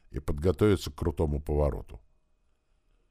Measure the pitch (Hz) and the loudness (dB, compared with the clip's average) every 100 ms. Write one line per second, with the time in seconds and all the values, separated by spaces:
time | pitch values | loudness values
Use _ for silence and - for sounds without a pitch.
0 | - - - 73 90 - 107 92 - - | -12 -8 -4 0 0 4 4 4 0 -4
1 | 82 80 78 73 - 73 73 67 - - | -4 0 0 -2 -2 0 0 -2 -10 -16
2 | _ _ _ _ _ _ _ _ _ _ | _ _ _ _ _ _ _ _ _ _
3 | _ | _